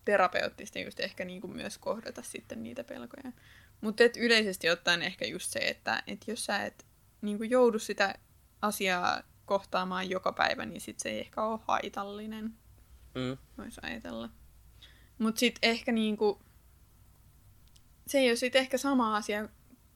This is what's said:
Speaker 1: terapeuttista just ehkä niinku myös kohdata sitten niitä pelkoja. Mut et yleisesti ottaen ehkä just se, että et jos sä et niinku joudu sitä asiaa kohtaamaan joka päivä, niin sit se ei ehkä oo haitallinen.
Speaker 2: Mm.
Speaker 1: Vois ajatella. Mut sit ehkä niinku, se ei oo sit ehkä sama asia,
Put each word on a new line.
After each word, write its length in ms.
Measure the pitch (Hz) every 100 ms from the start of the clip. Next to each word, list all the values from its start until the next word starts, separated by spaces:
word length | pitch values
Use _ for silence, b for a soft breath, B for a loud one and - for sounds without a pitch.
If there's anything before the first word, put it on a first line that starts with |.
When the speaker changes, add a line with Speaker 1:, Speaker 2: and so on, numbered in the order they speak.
Speaker 1:
terapeuttista 760 | - 202 180 - - - - -
just 220 | - -
ehkä 240 | 190 -
niinku 240 | 185 180 185
myös 300 | - 196 -
kohdata 440 | - 202 - -
sitten 400 | - - - 226
niitä 220 | 226 247
pelkoja. 480 | 240 254 240 - 254 - b b b b
Mut 200 | 214 214
et 160 | 240 -
yleisesti 540 | 233 233 214 185 165
ottaen 320 | 170 - 170
ehkä 240 | 170 185 170
just 240 | 175 -
se, 80 | -
että 440 | - - - - -
et 180 | 202 -
jos 160 | 214
sä 200 | - 202
et 220 | 208 - - _ _ _
niinku 220 | 208 208
joudu 340 | 220 254 240 220
sitä 360 | - 208 196 - - - _ _
asiaa 600 | 208 208 190 180 180 - - - -
kohtaamaan 640 | 196 - 185 185 185 185
joka 220 | 185 180
päivä, 340 | - - - -
niin 140 | -
sit 200 | - 208
se 80 | -
ei 120 | 107
ehkä 220 | - -
oo 200 | 220 226 -
haitallinen. 760 | - - - 202 202 214 220 220 220 - - - - -
Speaker 2:
Mm. 220 | 127 127 135 - -
Speaker 1:
Vois 200 | - -
ajatella. 460 | - - 247 233 233 - - - - - b b b -
Mut 200 | 220 220
sit 200 | 240 233
ehkä 300 | 226 233 -
niinku, 500 | 226 220 208 208 - - - - - - - - - - - - - - - - - -
se 120 | 285
ei 120 | 262
oo 60 | 233
sit 200 | 254 262
ehkä 220 | 262 247
sama 380 | 277 269 226 214
asia, 320 | 214 208 214 - - - _